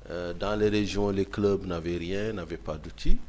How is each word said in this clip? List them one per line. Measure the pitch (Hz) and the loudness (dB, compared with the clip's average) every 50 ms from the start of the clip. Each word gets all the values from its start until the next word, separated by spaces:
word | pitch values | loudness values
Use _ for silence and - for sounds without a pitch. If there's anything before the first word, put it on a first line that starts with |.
| - - | -16 -12
Euh, | 82 87 87 87 87 | -10 -8 -6 -6 -6
dans | 87 98 101 107 107 | -4 -4 -2 0 2
les | 107 107 | 2 2
régions, | 107 107 104 95 82 101 101 101 | 2 2 0 0 0 0 0 2
les | 98 98 95 | 2 0 -2
clubs | - - - 101 101 98 90 90 | -2 -2 0 2 2 2 2 0
n'avaient | 92 87 85 80 85 87 85 | -4 -6 -6 -4 -4 -4 -4
rien, | 85 85 95 98 104 110 | -4 -4 -4 -4 -4 -4
n'avaient | 107 95 85 82 85 | -6 -6 -8 -8 -10
pas | 78 - - 78 78 | -10 -8 -8 -8 -8
d'outils. | 78 82 - - - - - - - | -10 -12 -10 2 6 8 8 8 6